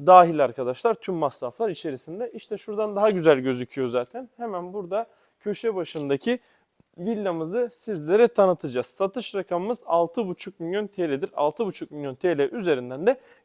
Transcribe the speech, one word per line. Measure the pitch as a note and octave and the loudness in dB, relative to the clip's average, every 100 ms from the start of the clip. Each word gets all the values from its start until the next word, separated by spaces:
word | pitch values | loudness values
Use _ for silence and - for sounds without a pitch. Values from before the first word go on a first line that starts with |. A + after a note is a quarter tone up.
dahil | D3 F#3 E3+ D#3 | 8 10 10 4
arkadaşlar. | B2+ A#2 B2 B2+ A#3 | 0 0 -6 -2 -2
Tüm | G#3+ - | -2 -4
masraflar | F3 C#3+ - B2 - A3+ | -2 -4 -4 -10 -4 -6
içerisinde. | D#3+ D#3+ B2+ - F#3 A#3 | -4 -8 -8 -10 -12 -10
İşte | A3+ - G3+ | -12 -12 -12
şuradan | - G#3 G#3+ G3+ | -8 -6 -4 2
daha | G#3+ | 2
güzel | F#3 D#3+ C3+ | 4 6 6
gözüküyor | C3 B2 B2 C#3 B2+ | 4 -2 -4 -4 -2
zaten. | B2 A#2+ A#3+ B3+ - | -2 -4 -10 -14 -12
Hemen | A#3 F3+ F3+ | -8 -8 -10
burada | G3+ F3 G3+ A#3 _ _ _ | -10 -6 -6 -6 _ _ _
köşe | G#3 G3 A3+ | -8 -4 -4
başındaki | F#3+ D#3+ D#3+ C#3+ C#3 A3+ B3 _ _ _ _ _ - | -4 -6 -6 -2 -2 -2 -4 _ _ _ _ _ -10
villamızı | F#3 G#3+ G3 E3 D#3+ A3+ A#3+ | -6 -4 -4 -4 -4 -4 -4
sizlere | _ - F#3 D3+ G#3 A#3 | _ -10 -6 2 4 4
tanıtacağız. | - F#3+ E3+ D3+ B2 - | 6 4 2 -2 -4 -4
Satış | - F#3+ B3 - | -4 -4 -4 -8
rakamımız | G3+ - F3 G3+ A#3+ - | -8 -4 -4 -4 -6 0
altı | E3+ E3+ B3 F#3+ | 0 0 -2 -6
buçuk | F3 G3 - | -6 -12 -10
milyon | E3 G3 G#3 | -6 -4 -6
T | F#3+ E3 | -4 -2
L'dir. | C#3 C3+ - | -2 -4 -2
Altı | D3 D#3 G#3 | -2 -2 -6
buçuk | - D#3+ | -6 -12
milyon | D3 C#3 | -10 -10
T | B2+ F3+ D3+ | -2 0 2
L | |
üzerinden | C#3 A#3+ F3+ C3 B2 C3 G3 | 0 0 -2 -2 -2 -4 -2
de | C4+ _ _ | -2 _ _